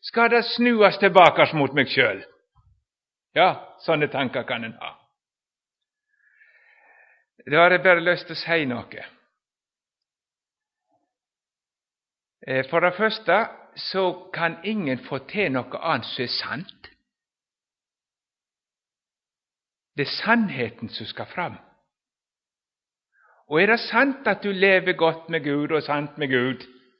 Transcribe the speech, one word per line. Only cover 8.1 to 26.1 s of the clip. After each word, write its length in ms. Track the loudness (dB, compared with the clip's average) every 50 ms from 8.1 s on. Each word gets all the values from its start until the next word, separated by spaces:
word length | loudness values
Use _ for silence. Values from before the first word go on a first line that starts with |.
| 0 -2 -4
til 80 | -12 -12
å 40 | -12
si 260 | -4 -2 -2 -2 -2
noe. 380 | -2 -4 -6 -10 -14 -18 -18 -18 -18 _ _ _ _ _ _ _ _ _ _ _ _ _ _ _ _ _ _ _ _ _ _ _ _ _ _ _ _ _ _ _ _ _ _ _ _ _ _ _ _ _ _ _ _ _ _ _ _ _ _ _ _ _ _ _ _ _ _ _ _ _ _ _ _ _ _ -10
Eh, 160 | -4 -4 -4 -4 0
for 100 | 0 0
det 140 | 0 0 0
første 540 | 0 -2 -2 -2 -4 -2 0 0 0 0 -4 -10 -20 -20 _ _
så 540 | -16 -14 -8 -4 -2 -2 -2 -2 -6 -14 -14 -8
kan 240 | -4 -4 -4 -6 -6 -8
ingen 360 | -6 -6 -4 -2 -4 -4 -6 -6
få 100 | -8 -10
til 340 | -10 -8 -8 -6 -4 -4 -2
noe 280 | -2 -4 -6 -6 -12 -8
annet 260 | -4 -4 -4 -4 -6
som 180 | -10 -8 -8 -8
er 80 | -6
sant. 580 | -6 -8 -8 -8 -10 -12 -12 -16 _ _ -20 -20 _ _ _ _ _ _ _ _ _ _ _ _ _ _ _ _ _ _ _ _ _ _ _ _ _ _ _ _ _ _ _ _ _ _ _ _ _ _ _ _ _ _ _ _ _ _ _ _ _ _ _ _ _ _ _ _ _ _ _ _ _
Det 100 | -6 -6
er 100 | -6 -6
sannheten 720 | -6 0 0 0 2 0 -2 -4 -6 -8 -8 -8 -12 -14 -14
som 160 | -12 -14 -14
skal 200 | -14 -12 -14 -14
fram. 320 | -12 -8 -8 -8 -8 -10 -16 _ _ _ _ _ _ _ _ _ _ _ _ _ _ _ _ _ _ _ _ _ _ _ _ _ _ _ _ _ _ _ _ _ _ _ _ _
Og 140 | _ 2 2
er 120 | 4 4 2
det 60 | 0 -2
sant 420 | -2 0 2 2 2 0 -2 -2
at 160 | -2 -2 -2 -4
du 80 | -6
lever 460 | -2 2 4 4 4 4 2 0 0
godt 320 | 2 0 0 0 -2 -8 -6
med 140 | -6 -4 -4
Gud 280 | -2 -2 -2 -2 -2
og 120 | -2 -4 -2
sant 340 | -2 -4 -4 -4 -8